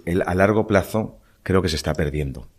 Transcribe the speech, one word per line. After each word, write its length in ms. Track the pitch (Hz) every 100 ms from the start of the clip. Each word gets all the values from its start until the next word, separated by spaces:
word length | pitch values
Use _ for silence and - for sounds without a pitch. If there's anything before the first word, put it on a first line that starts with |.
| -
el 180 | 90
a 100 | -
largo 320 | 87 98 107 107
plazo, 540 | 98 - 110 107 - _ _
creo 180 | - 92
que 80 | 87
se 60 | 78
está 180 | -
perdiendo, 540 | 76 76 73 71 65 -